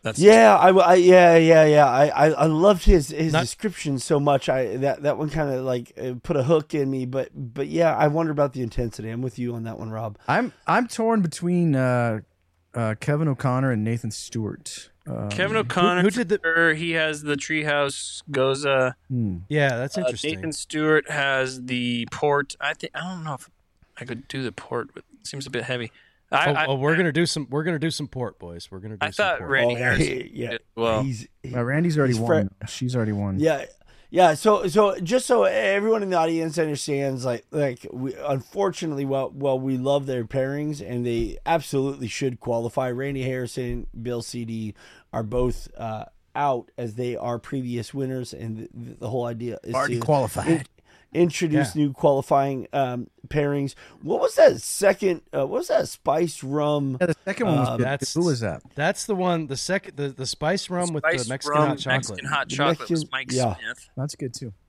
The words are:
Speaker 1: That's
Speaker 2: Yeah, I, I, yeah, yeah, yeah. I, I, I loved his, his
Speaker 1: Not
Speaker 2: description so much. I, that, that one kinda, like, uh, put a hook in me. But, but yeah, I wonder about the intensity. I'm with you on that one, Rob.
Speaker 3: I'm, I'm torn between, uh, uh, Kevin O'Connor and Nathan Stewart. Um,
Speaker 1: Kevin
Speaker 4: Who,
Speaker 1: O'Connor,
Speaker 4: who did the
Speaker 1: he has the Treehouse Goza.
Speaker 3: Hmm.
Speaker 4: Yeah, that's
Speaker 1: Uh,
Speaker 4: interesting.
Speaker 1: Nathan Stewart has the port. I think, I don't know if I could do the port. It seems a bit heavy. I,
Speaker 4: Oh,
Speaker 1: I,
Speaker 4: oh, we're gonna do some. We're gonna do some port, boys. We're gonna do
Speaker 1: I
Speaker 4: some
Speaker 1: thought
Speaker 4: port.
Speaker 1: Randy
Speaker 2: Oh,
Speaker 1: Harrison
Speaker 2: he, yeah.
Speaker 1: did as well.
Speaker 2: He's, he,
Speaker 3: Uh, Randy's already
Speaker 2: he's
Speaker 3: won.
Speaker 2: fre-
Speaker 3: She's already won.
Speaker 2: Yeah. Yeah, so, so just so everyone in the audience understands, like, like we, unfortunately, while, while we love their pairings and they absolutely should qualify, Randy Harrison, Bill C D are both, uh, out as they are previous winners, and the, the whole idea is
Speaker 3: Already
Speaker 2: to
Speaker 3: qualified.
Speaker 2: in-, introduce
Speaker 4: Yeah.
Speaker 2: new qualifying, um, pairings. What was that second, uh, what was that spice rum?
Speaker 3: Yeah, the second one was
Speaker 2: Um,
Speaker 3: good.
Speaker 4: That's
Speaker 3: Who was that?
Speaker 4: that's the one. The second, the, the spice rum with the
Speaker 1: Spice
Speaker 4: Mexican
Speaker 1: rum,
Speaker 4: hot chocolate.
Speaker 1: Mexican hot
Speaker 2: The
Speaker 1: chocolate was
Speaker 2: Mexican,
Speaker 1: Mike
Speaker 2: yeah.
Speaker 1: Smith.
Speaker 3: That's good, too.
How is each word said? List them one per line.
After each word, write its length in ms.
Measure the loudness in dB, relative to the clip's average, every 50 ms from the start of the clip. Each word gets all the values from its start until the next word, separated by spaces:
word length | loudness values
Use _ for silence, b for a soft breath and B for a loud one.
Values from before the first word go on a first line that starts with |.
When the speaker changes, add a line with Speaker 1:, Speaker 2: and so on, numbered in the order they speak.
Speaker 1:
That's 180 | _ -6 0 8
Speaker 2:
Yeah, 380 | 8 10 10 12 10 10 8
I, 120 | 8 8 8
I, 240 | 8 8 8 8 8
yeah, 420 | 8 10 10 10 12 12 10 10
yeah, 260 | 8 8 10 10 10 10
yeah. 200 | 8 8 8 8
I, 200 | 6 6 4 4
I, 200 | 4 6 4 4 4
I 140 | 6 4 2
loved 360 | 2 4 6 6 6 6 6 6
his, 240 | 6 6 6 4 0
his 220 | -4 -2 -2 0
Speaker 1:
Not 100 | 0 0
Speaker 2:
description 580 | 0 -2 -8 _ -6 -6 -6 -4 -4 -4 -4 -4
so 200 | 0 0 0 2
much. 300 | 4 2 2 2 2 0
I, 260 | 0 0 0 -2 -2
that, 260 | -2 -2 -2 -2 0 -2
that 140 | -2 -2
one 120 | -2 -4 -4
kinda, 320 | -2 -2 -2 -2 -2 -4
like, 320 | -2 -2 -4 -4 -6 -10 _
uh, 180 | -10 -8 -8 -8 -10 _
put 120 | -4 -2
a 80 | -2 2
hook 300 | 2 2 2 2 _ -4
in 180 | -2 -2 -2
me. 140 | -2 -4 -4
But, 240 | -4 -4 -6 -6 -6 -10
but 340 | -12 -12 -10 -8 -8 -8
yeah, 280 | -4 0 2 2 2 2
I 120 | 2 2
wonder 240 | 2 2 0 -2 -2
about 200 | 0 0 0 0 0
the 80 | -6 -6
intensity. 460 | -4 -4 -4 -4 -4 -6 -8 -10 -8
I'm 120 | -8 -6
with 180 | -8 -8 -6 -6
you 140 | -8 -6 -6
on 80 | -8 -8
that 160 | -10 -10 -10
one, 120 | -10 -10
Rob. 260 | -8 -8 -8 -10 -10 _ _
Speaker 3:
I'm, 240 | 0 0 0 0 -2 -8 _ _
I'm 200 | 0 0 0 0
torn 340 | -2 -4 -2 0 2 2 2
between, 540 | 0 -2 -4 -4 -2 0 2 2 2 2 2
uh, 440 | 2 2 2 2 2 0 0 -2 -4 -8 _ _ _ _ _ _ _ _ _ -6
uh, 220 | -4 -2 -2 -4 -4
Kevin 280 | -2 -2 0 0 0 0
O'Connor 420 | -2 0 -2 0 0 0 0 0
and 120 | 0 0 0
Nathan 260 | -2 -2 -4 -6 -8
Stewart. 760 | -8 -10 -14 -10 -8 -6 -6 -6 -8 -10 -14 -16 -16 -16 -18 _ _ _ _
Um, 220 | -10 -8 -6 -6 -6
Speaker 1:
Kevin 240 | -4 -2 -2 0 0
Speaker 4:
Who, 60 | -2
Speaker 1:
O'Connor, 400 | -2 -2 0 2 2 4 4 4
Speaker 4:
who 80 | 2 2
did 180 | 2 0 -2 -2
the 440 | -2 -2 0 0 2 4 4 2 2
Speaker 1:
he 160 | 0 -2 -2
has 300 | -2 0 0 -2 -4 -4
the 140 | -4 -4 -4
Treehouse 880 | -4 -2 -4 -4 -2 0 0 0 0 0 -2 -4 -8 -12 -12 -14 -14 -14 -6
Goza. 640 | -2 0 2 2 0 0 0 0 2 2 2 0 -2 _ _ _
Speaker 3:
Hmm. 280 | -4 -2 -2 -2 -4 -6 -6
Speaker 4:
Yeah, 300 | -2 0 2 2 2 0
that's 200 | -2 -6 -6 -6
Speaker 1:
Uh, 40 | -4
Speaker 4:
interesting. 340 | -4 -2 -4 -4 -6 -6 -6
Speaker 1:
Nathan 160 | -6 -8 -8 -8
Stewart 560 | -8 -10 _ -4 -2 2 2 2 2 2 -2
has 540 | -4 -2 0 0 0 0 0 -2 -4 -10 -8
the 420 | -6 -4 -2 -2 -2 -2 -4 -4 -8
port. 440 | -6 -2 0 0 2 0 -2 -4 -10 _
I 140 | -6 -6 -6
think, 180 | _ -12 -12 -10
I 60 | -10
don't 220 | -10 -10 -10 -10 -10
know 120 | -10 -10
if 140 | -12 -12 _ _ _ _ _ _ _ _ _ _ -16
I 40 | -12
could 220 | -12 -12 -12 -12
do 160 | _ -8 -6 -6
the 80 | -8
port. 380 | -8 -10 -12 -8 -8 -8 -8 -8 _
It 60 | -20 _ _ -20 _ _
seems 220 | -14 -14 -12 -12
a 40 | -8
bit 140 | -8 -8 -6
heavy. 280 | -6 -6 -6 -8 -12 b b b b b b b _
I, 180 | 0 0 2 2
Speaker 4:
Oh, 40 | 0
Speaker 1:
I, 120 | 0 0
Speaker 4:
oh, 100 | 0 -2
we're 200 | 0 0 0 2
gonna 160 | 2 0 0
do 160 | 0 0 0
some. 180 | 0 -2 -6 -6 -4
We're 100 | -6 -4 -2
gonna 140 | -2 -4
do 140 | -2 -4 -4
some 160 | -4 -6 -10
port, 320 | -10 -8 -8 -8 -8 -8 _
boys. 320 | -16 -14 -14 -14 -16 -16
We're 80 | -16 -14
gonna 160 | -14 -14 -6
do 80 | -6 -6
Speaker 1:
I 60 | -4
Speaker 4:
some 120 | -2 -2 -2
Speaker 1:
thought 140 | -2 -2
Speaker 4:
port. 140 | -4 -4 -2
Speaker 1:
Randy 240 | 0 2 2 2 0
Speaker 2:
Oh, 20 |
Speaker 1:
Harrison 280 | 0 0 0 2 2 0
Speaker 2:
he, 240 | 0 -2 -6 -8 -10 -10
yeah. 160 | -10 -8 -8
Speaker 1:
did 100 | -8 -10
as 60 | _ _ _
well. 280 | -2 0 0 2 0 0
Speaker 2:
He's, 240 | -2 -4 -6 -10 _ _ _ -14
he, 100 | -8 -4
Speaker 3:
Uh, 80 | -4
Randy's 340 | -2 0 0 0 0 0 2
already 180 | 2 2 2 2
Speaker 2:
he's 60 | 0
Speaker 3:
won. 280 | 2 2 2 2 2 -2 -6 _
Speaker 2:
fre- 60 | -14 -14
Speaker 3:
She's 260 | -8 -6 -6 -4 -2
already 160 | -2 -2 -2
won. 280 | -2 -2 -2 -2 -2 0
Speaker 2:
Yeah. 260 | 2 0 0 0 -4 -14 -18 _ _ b b b b b
Yeah, 260 | 4 6 6 6 6
so, 320 | 4 4 4 4 4 2
so 320 | 2 4 4 4 4 2 -2
just 260 | -2 0 0 0 2
so 180 | 2 4 4 4
everyone 580 | 4 2 2 2 2 0 2 2 2 0 0 0
in 80 | 0
the 60 | 0
audience 420 | 2 2 2 0 -2 -2 -2 -2 -2
understands, 680 | -2 -2 -2 -6 -4 -4 -2 -2 -2 -2 -4 -4 -4
like, 200 | -4 -4 -4 -8 _
like 360 | -2 -2 -2 -2 -2 -8 -14 -14
we, 220 | -10 -8 -8 -8 -8
unfortunately, 920 | -8 -4 -4 -4 -4 -6 -8 -4 -2 -2 -2 -2 -4 -6 -6 -4 -4 -4
while, 260 | -2 -2 -2 -4 -4
while 280 | -6 -4 -2 0 0 0
we 160 | 0 -2 -2
love 280 | -2 0 0 0 0 0
their 180 | -2 -4 -4 -6
pairings 640 | -4 -2 -2 -2 -2 -4 -4 -6 -6 -6 -8 -8
and 160 | -8 -6 -4 -2
they 360 | -2 -2 -2 -2 -4 -6 -8 -4
absolutely 600 | -2 -2 -2 -2 -2 -2 -2 -2 -2 -4 -6 -10
should 320 | -10 -6 -4 -4 -4 -4 -6
qualify, 520 | -6 -4 -4 -2 -4 -4 -4 -4 -4 -4
Randy 320 | -4 -6 -6 -6 -6 -6 -4
Harrison, 640 | -4 -4 -6 -8 -8 -8 -8 -6 -6 -6 -6 -8 -10 -12 -10
Bill 220 | -8 -6 -6 -6
C 240 | -8 -8 -10 -10 -8
D 300 | -8 -8 -8 -8 -8 -10 b b b b b b _
are 120 | -8 -8 -6
both, 440 | -4 -2 0 0 0 -2 -4 -10 -14 -14
uh, 300 | -10 -10 -8 -8 -10 -12 -14 _ _ _ _ _
out 340 | -2 0 0 0 -2 -4 _ _
as 160 | -10 -8 -8 -6
they 220 | -6 -6 -6 -4
are 240 | -4 -4 -4 -6 -6
previous 520 | -8 -8 -8 -6 -6 -6 -6 -8 -8 -8
winners, 420 | -6 -6 -6 -6 -6 -8 -10 -10 -12
and 340 | -12 -10 -10 -10 -10 -12 -16 -16
the, 220 | -16 -16 -16 -14 -10
the 100 | -10 -6
whole 160 | -4 -4 -4
idea 320 | -4 -6 -8 -8 -8 -10 -10 -10
is 100 | -6 -2
Speaker 3:
Already 220 | -2 -2 -2 -2 -4
Speaker 2:
to 60 | 0
Speaker 3:
qualified. 420 | 2 2 2 2 -2 -4 -4 0
Speaker 2:
in-, 160 | 0 0 0 -2 -10 _ _ b b b b b b 0
introduce 640 | 2 2 2 2 -2 -2 0 2 0 0 0 0
Speaker 4:
Yeah. 80 | -2 -2
Speaker 2:
new 100 | -2 -2
qualifying, 720 | 2 2 2 2 2 2 2 2 2 2 0 -2 -6 -8 -4 -2
um, 340 | -2 -2 -2 -2 -6 -8 -12 _ _ -16
pairings. 460 | -4 -2 0 0 0 0 -2 -4 -4 -8 B B B B B
What 180 | -4 -4 -2 0
was 140 | 0 0 6
that 240 | 8 8 8 8 4
second, 600 | -6 -8 -4 2 2 2 2 2 0 -2 -2 -2 _ _ -4
uh, 60 | -4 -2
what 120 | -2 -2 -4
was 80 | -4 0
that 180 | -2 -2 -2
spice 560 | -2 -8 -4 _ 0 0 2 0 -2 -4 -8 -8
rum? 540 | -4 -2 -2 0 0 0 0 -2 -2 -2 -2
Speaker 3:
Yeah, 60 | 0
the 80 | -2 -2 _ _
second 220 | -8 -4 -2 0
one 120 | 2 2 2
was 100 | 2 0
Speaker 2:
Um, 80 | 0
Speaker 3:
good. 80 | -2 -2
Speaker 4:
That's 280 | -2 -2 -4 -6 -4 -2
Speaker 3:
Who 120 | 0 0
was 140 | 0 0 0
that? 200 | -2 -6 -6 -8 _ -14 _
Speaker 4:
that's 300 | -4 -2 -2 -2 -4 -4
the 100 | -4 -2
one. 320 | 0 0 0 0 -2 -2
The 100 | -6 -8
second, 380 | -8 -4 -4 -4 -4 -4 -8 -8
the, 120 | -8 -8 -8
the 160 | -6 -8 -8
spice 440 | -8 -6 _ -2 -2 -2 -2 -4 -6
rum 240 | -4 -4 -4 -2 -4
with 100 | -2 0
the 60 | 0 0
Speaker 1:
Spice 120 | 0 -2 -4
Speaker 4:
Mexican 300 | -6 -6 -4 0 2 2
Speaker 1:
rum, 80 | 2 2
Speaker 4:
hot 80 | 0 -4
chocolate. 160 | -2 -2 -2
Speaker 1:
Mexican 280 | -2 -2 -6 -10 -10 -6
hot 240 | -4 -4 -4 -4 -4
Speaker 2:
The 60 | -2
Speaker 1:
chocolate 340 | 0 0 0 0 -2 -2 -4
was 0 | -4 -4 -4
Speaker 2:
Mexican, 40 | -4
Speaker 1:
Mike 200 | -8 -8 -6 -4
Speaker 2:
yeah. 240 | -2 0 0 -2 -2
Speaker 1:
Smith. 340 | -6 -10 -12 -12 -12 -18 _ _
Speaker 3:
That's 180 | -8 -8 -8 -8
good, 180 | _ -10 -10 -10
too. 200 | -10 -14 -14 -16 _ _